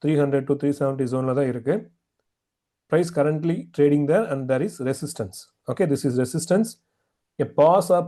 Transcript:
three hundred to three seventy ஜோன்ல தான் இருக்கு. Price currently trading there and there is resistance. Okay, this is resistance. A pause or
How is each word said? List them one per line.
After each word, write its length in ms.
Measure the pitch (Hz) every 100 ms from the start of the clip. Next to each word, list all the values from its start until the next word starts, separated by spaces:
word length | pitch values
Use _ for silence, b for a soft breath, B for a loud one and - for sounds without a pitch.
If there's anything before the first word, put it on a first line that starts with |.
three 140 | 147 156
hundred 220 | 143 139 135
to 60 | 143
three 120 | 143 143
seventy 260 | 139 135 131
ஜோன்ல 220 | 131 131 127
தான் 100 | 135
இருக்கு. 220 | 123 117 196 233 _ _ _ _ _ _ _ _ _ -
Price 200 | 160 170 151
currently 380 | 147 156 165 180 - -
trading 280 | 147 147 143
there 160 | 175 220
and 100 | 139 131
there 120 | 131 190
is 40 | - 131
resistance. 480 | 131 - - 101 - - _ -
Okay, 140 | 127 180
this 100 | 139 139
is 80 | 123
resistance. 480 | 123 165 - 185 226 - _ _ _ _ _ -
A 40 | 135 -
pause 280 | 151 185 175
or 60 | 180